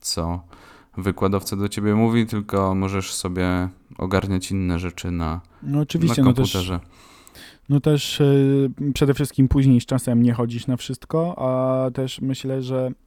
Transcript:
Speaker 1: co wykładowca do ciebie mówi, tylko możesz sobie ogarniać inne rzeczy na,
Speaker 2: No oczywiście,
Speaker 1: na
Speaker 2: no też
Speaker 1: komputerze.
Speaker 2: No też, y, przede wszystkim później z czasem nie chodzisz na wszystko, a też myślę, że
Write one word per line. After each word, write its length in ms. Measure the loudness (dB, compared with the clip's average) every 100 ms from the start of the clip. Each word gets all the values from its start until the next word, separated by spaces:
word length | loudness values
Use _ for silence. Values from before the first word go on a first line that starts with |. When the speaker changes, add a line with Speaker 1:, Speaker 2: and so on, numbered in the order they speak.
Speaker 1:
co 420 | -10 -6 -4 -6 -10 -20 -20 -20 _ -6
wykładowca 580 | -4 0 0 0 -2 -4
do 140 | -4
ciebie 260 | -2 0 4
mówi, 300 | 4 2 0
tylko 500 | -4 -2 0 0 0
możesz 380 | -2 -2 -4
sobie 560 | -6 -4 -2 0 0 -2 -8 _ -8
ogarniać 540 | -2 0 0 -2 -2
inne 280 | -2 0 -2
rzeczy 320 | -4 -8 -6
na, 300 | -4 -2 -4 -10 _
Speaker 2:
No 160 | -4 -2
oczywiście, 420 | -2 0 2 4
Speaker 1:
na 60 | 4
Speaker 2:
no 60 |
też 200 | 4 2
Speaker 1:
komputerze. 260 | 0 -2 -4 -8 _ -20 -20 _ -20 -20 -14 0
Speaker 2:
No 100 | 0
też, 420 | 2 0 0 0
y, 500 | 4 4 4 2 0 -2 -4
przede 200 | 2 2
wszystkim 340 | 2 0 2 4
później 340 | 6 6 4
z 40 | 4
czasem 360 | -2 2 4
nie 100 | 4
chodzisz 340 | 2 -2 -4 -4
na 100 | -4
wszystko, 580 | -6 -10 -4 -2 -2 -2
a 540 | -2 0 0 0 -2
też 300 | -4 -6 -4
myślę, 400 | -6 -4 -4 -6
że 300 | -4 -4 -4 -6